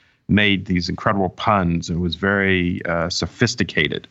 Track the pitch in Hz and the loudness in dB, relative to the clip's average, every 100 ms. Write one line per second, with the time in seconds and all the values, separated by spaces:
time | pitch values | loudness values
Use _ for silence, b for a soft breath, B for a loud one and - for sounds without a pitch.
0 | b b - 101 104 98 101 90 85 82 | b b 0 4 4 2 0 -2 -2 -2
1 | 117 98 92 - - 104 87 85 82 82 | 0 0 -2 -2 0 2 2 0 -2 -2
2 | 90 82 98 101 98 92 87 95 - 85 | -4 -2 0 0 2 2 0 -2 -2 -2
3 | 82 - 82 - 117 - 98 - 78 - | -2 -4 -6 -2 -2 0 -2 0 -2 -2
4 | - | -12